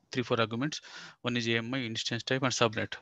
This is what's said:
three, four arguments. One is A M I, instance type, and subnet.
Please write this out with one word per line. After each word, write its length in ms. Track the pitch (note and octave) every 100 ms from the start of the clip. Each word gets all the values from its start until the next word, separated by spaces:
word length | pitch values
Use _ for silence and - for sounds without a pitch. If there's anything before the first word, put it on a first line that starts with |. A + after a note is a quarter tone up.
| _
three, 100 | B2+
four 180 | A#2+ A#2+
arguments. 420 | A2 A#2 D3 - - - - -
One 120 | B2 A#2+
is 120 | A#2
A 100 | A#2
M 160 | A2+
I, 60 | C3+
instance 420 | A#2 A2+ - A#2
type, 220 | - C3
and 100 | C3
subnet. 400 | - A#2 A2 G#2+ -